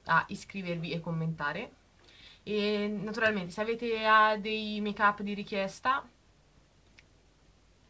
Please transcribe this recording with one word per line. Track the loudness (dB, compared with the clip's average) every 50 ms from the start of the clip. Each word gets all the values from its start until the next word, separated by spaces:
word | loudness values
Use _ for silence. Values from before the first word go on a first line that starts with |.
| -2
a | 2 2 2 2 0
iscrivervi | -8 -10 -10 -8 -8 -8 -4 -4 -4 -4 -4 -4
e | -4 -4
commentare. | -4 -4 -4 -2 -2 -2 -4 -2 -4 -4 -4 -6 -8 -10 -14 _ _ _ _ _ -20 -20 -20 -20 -20 -20 -20 -14 -8
E | -4 -2 0 0 0 0 0 0
naturalmente | -2 -2 -4 -4 -4 -2 2 2 2 2 0 -4 -4
se | -4 -4
avete, | -2 -2 -2 -2 -2 -2 -2 2 4
ah, | 6 8 8 8 6 4
dei | 2 -2 -2 -2 -2 -2 -4 -4 -2
make | -2 -2 0 4
up | 4 4 4 2
di | -4 -6 -6
richiesta, | -6 -6 -4 -2 -2 -2 -4 -4 -2 0 0 0 0 -2 -8 _ _ _ _ _ _ _ _ _ -20 _ _ _ _ _ -20 -20 -20 -20 _ _ -20 _ -20 _ _ _ _ _ _ _ _ _ _ _